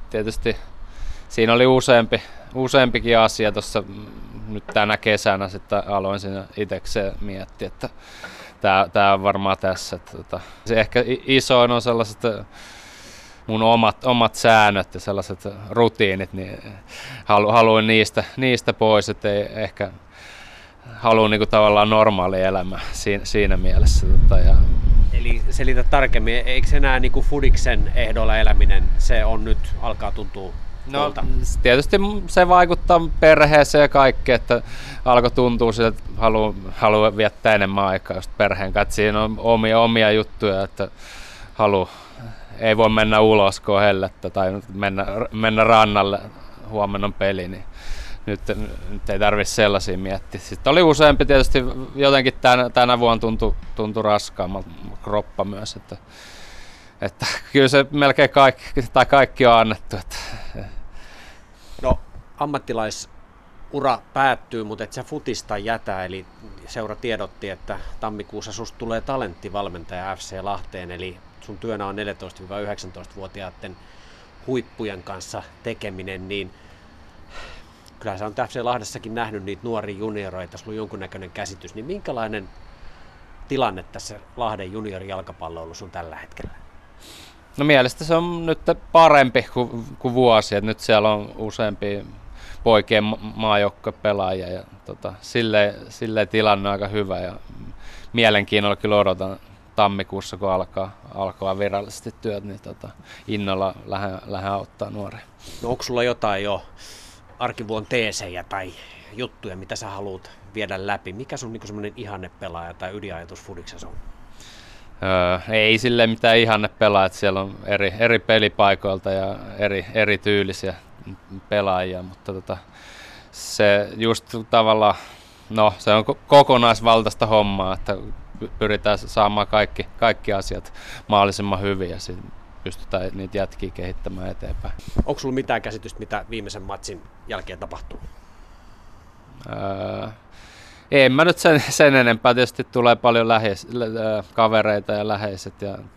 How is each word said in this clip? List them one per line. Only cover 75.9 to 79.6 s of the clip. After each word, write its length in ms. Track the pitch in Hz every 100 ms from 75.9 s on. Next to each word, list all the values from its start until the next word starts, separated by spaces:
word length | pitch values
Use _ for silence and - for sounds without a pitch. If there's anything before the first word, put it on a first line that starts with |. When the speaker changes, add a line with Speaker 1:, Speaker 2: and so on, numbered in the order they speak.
| 92 95 95 95
Speaker 2:
niin 220 | 101 92 - - - - - - - - - - - - _ - -
kyllähän 180 | 110 95
sä 80 | 104
on 80 |
F 160 | 107 120
C 120 | 131
Lahdessakin 520 | 120 123 123 - 107
nähnyt 300 | 113 113 107
niitä 180 | 95 95